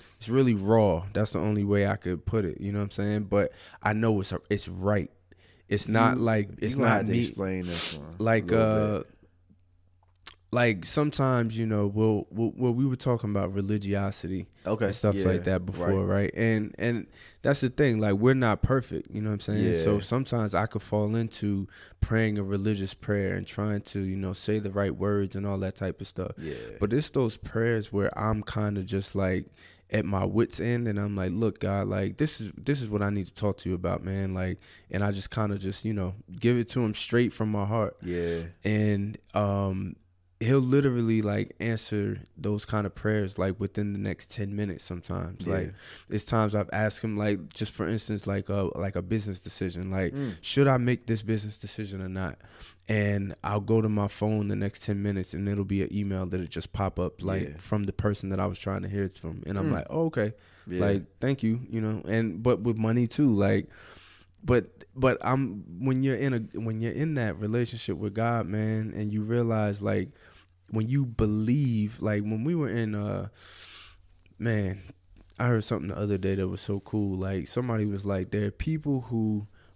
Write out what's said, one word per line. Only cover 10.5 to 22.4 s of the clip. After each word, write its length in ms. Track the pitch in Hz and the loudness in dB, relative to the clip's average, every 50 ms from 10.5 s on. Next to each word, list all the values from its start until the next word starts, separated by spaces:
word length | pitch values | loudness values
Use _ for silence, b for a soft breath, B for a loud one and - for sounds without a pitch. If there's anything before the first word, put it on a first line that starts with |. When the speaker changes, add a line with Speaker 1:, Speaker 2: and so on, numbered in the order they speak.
| - | 2
Speaker 1:
like, 320 | 123 120 120 110 90 82 | 4 4 4 4 2 -2
sometimes, 720 | - - 156 147 151 143 - 135 131 127 123 117 113 110 113 | -2 0 2 2 2 2 2 2 4 4 2 2 0 0 -2
you 80 | 117 | 0
know, 220 | 110 110 104 104 101 | 0 2 2 2 2
we'll, 400 | 101 107 110 110 107 104 - - | 2 2 4 4 4 2 0 -4
we'll, 220 | - 104 117 113 - | -2 -2 0 0 0
well, 160 | - 127 123 117 | 0 0 2 2
we 140 | 120 135 | 2 2
were 80 | 139 127 | 2 0
talking 340 | 127 - 135 123 113 - 104 | 0 0 0 0 0 0 0
about 240 | 104 98 92 87 98 | 0 0 0 0 0
religiosity 960 | 101 98 98 104 104 101 98 98 98 98 98 - - - 85 95 95 - - _ _ - | -2 0 0 0 -2 0 0 0 0 0 -2 -4 -4 -6 -6 -6 -6 -8 -10 _ _ -4
Speaker 2:
Okay. 200 | 90 107 107 113 | -2 -2 0 0
Speaker 1:
and 80 | 98 98 | 0 0
stuff 220 | - - 104 98 | 2 2 2 4
Speaker 2:
Yeah. 100 | 98 95 | 4 4
Speaker 1:
like 180 | 92 92 90 90 | 4 2 2 2
that 220 | - 95 90 90 | 2 0 0 0
before, 380 | 92 98 87 87 92 95 95 95 | -2 -4 -2 2 2 2 2 4
Speaker 2:
Right. 180 | 95 95 98 101 | 2 2 2 2
Speaker 1:
right? 40 | - - | 0 0
And, 380 | - 113 113 113 107 107 - - - | 2 2 4 4 2 0 -2 -4 -2
and 300 | 95 117 120 113 - - B B B B B B - | 0 0 0 0 -2 -6 B B B B B B 2
that's 200 | - 143 - - | 2 2 4 2
the 80 | 123 | 0
thing, 280 | 123 - 151 135 113 107 | 2 4 4 4 4 4
like, 160 | 107 104 98 | 4 4 4
we're 200 | 98 107 127 135 | 6 6 6 6
not 280 | 131 123 113 104 - - | 6 4 4 2 2 2
perfect, 480 | - 135 135 127 - - - - - - | 2 2 2 0 -2 -6 -8 -6 -6 -6
you 80 | 107 | -4
know 100 | 104 107 | -2 -2
what 40 | 107 | -2
I'm 60 | 101 | -4
saying? 420 | - - 107 107 92 90 87 82 80 | -2 -2 0 2 2 2 2 2 4
So 120 | 82 82 | 2 2
Speaker 2:
Yeah. 60 | 80 | 2
Speaker 1:
sometimes 540 | 85 - 117 127 135 - - 117 110 104 - | 0 0 0 0 0 0 0 0 0 2 2
I 120 | 87 101 | 0 0
could 160 | 110 - 104 - | 0 -2 -6 -4
fall 340 | - - 107 104 104 110 | -2 0 0 2 2 2
into 500 | 117 117 113 - - - 104 101 98 95 - B B B B B B | 0 0 -2 -4 -4 -2 0 0 0 -2 -6 B B B B B B
praying 380 | - - 120 113 113 107 104 | -2 2 2 4 4 2 2
a 60 | 104 | 0